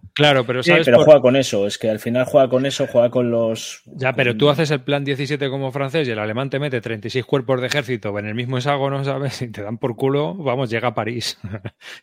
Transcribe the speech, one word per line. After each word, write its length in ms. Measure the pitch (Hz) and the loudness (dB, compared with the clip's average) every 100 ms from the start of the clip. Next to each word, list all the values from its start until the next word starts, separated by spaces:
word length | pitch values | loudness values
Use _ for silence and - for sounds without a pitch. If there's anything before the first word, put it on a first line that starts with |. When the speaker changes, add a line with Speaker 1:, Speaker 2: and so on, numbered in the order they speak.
| - | -10
Speaker 1:
Claro, 320 | - 147 135 | 2 4 4
pero 180 | 120 127 | 2 0
Speaker 2:
Sí, 60 | 127 | 4
Speaker 1:
¿sabes 140 | 160 | 4
Speaker 2:
pero 140 | 147 120 | 6 8
Speaker 1:
por 80 | 147 | 8
Speaker 2:
juega 140 | 143 | 8
con 140 | 123 135 | 8 4
eso, 300 | 127 107 101 | 2 0 -2
es 120 | - | -2
que 100 | 117 | -4
al 100 | 107 | -2
final 280 | 120 123 123 | -2 -2 2
juega 240 | 147 131 | 4 4
con 160 | 127 135 | 2 0
eso, 200 | - 135 | -2 0
juega 220 | 120 120 | 2 2
con 200 | 123 120 | 2 0
los 520 | 117 113 113 - - - | 0 -2 -4 -8 -16 -18
Speaker 1:
Ya, 260 | - 131 | -6 -2
pero 200 | 135 123 | 0 0
Speaker 2:
con 60 | 120 | 2
Speaker 1:
tú 120 | 208 | 2
haces 200 | - 151 | 2 0
el 120 | 143 | -2
plan 200 | 127 143 | -2 -4
diecisiete 460 | 139 135 139 143 139 | -2 -4 -4 -4 -4
como 240 | 139 135 | -4 -6
francés 340 | 135 135 160 131 | -4 -4 -2 -2
y 40 | |
el 80 | 107 | -2
alemán 320 | 107 110 135 | -4 -4 -4
te 80 | 135 | -4
mete 240 | 147 123 | -4 -4
treinta 240 | 113 110 107 | -6 -8 -6
y 20 | |
seis 140 | 127 | -6
cuerpos 380 | - 143 123 131 | -2 -2 0 -2
de 60 | 123 | -2
ejército 480 | 147 120 117 104 104 | -4 -4 -6 -4 -6
en 80 | 104 | -6
el 80 | |
mismo 240 | 110 123 131 | -6 -4 -2
hexágono, 440 | 135 143 139 139 | -2 -2 -2 -2
¿sabes? 380 | 139 135 139 - | -4 -4 -6 -6
Y 80 | 123 | -10
te 120 | 107 | -10
dan 160 | 101 117 | -10 -4
por 180 | 131 110 | -4 0
culo, 380 | 135 143 156 | 0 0 -2
vamos, 340 | 190 139 123 120 | -4 -2 -2 -2
llega 200 | 113 120 | -2 -2
a 60 | |
París. 440 | 117 110 120 - - | -2 -4 -6 -8 -10
<laughs> 340 | 90 107 95 - - - | -12 -12 -14 -16 -20 -10